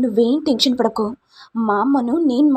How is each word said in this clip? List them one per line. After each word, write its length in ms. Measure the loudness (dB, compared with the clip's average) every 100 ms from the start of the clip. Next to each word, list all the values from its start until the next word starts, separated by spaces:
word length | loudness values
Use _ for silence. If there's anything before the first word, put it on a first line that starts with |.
నువ్వేం 340 | -2 2 2 0 0
టెన్షన్ 280 | 0 0 0
పడకు, 260 | -2 -2 -6 -8 _ -20 -12 -6 -2
మా 100 | 0 0
అమ్మను 320 | 0 0 0 0
నేను 220 | 2 2